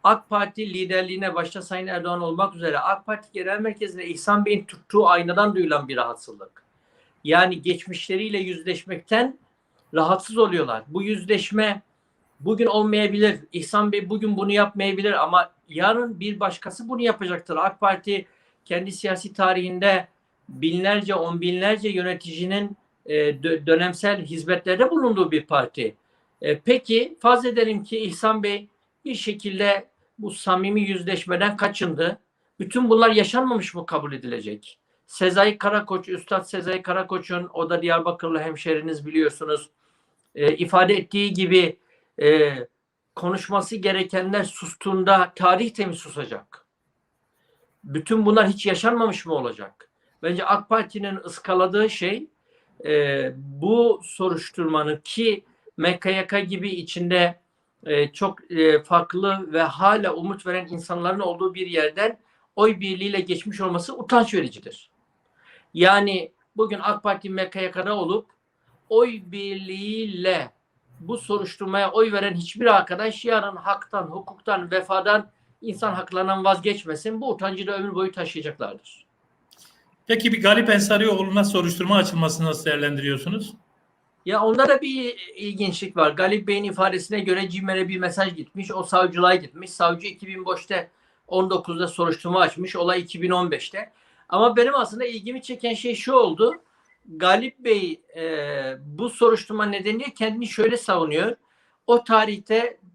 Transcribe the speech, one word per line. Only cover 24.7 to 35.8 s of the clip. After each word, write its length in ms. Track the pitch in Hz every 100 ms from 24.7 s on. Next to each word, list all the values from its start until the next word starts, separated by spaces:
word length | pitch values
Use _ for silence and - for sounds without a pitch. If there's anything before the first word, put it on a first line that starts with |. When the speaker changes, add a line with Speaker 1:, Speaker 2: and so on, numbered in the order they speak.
| 190 262
Speaker 1:
bulunduğu 400 | 320 247 202 170
bir 160 | 151 -
parti. 500 | 143 123 - 110 - _ _ _ _
E, 160 | 147 151
peki 600 | - 254 - 226 254 -
farz 240 | 233 240
edelim 400 | 247 233 220 208
ki 140 | 208 226
İhsan 440 | 214 170 220 220
Bey 260 | 202 202 208 _ _ _
bir 100 | 277
şekilde 760 | 233 - 208 202 190 202 196 - _ _ -
bu 120 | 208
samimi 500 | - 196 190 190 208
yüzleşmeden 760 | 196 185 175 185 180 180 202 202
kaçındı. 600 | - - 180 151 170 202 _ _ _ _
Bütün 300 | 196 247 240
bunlar 200 | 226 226
yaşanmamış 640 | 214 190 247 262 226 -
mı 120 | 175 165
kabul 260 | 156 147
edilecek? 640 | 135 131 120 104 107 - _ _ _ _
Sezai 520 | - 185 185 208 208
Karakoç, 500 | 202 208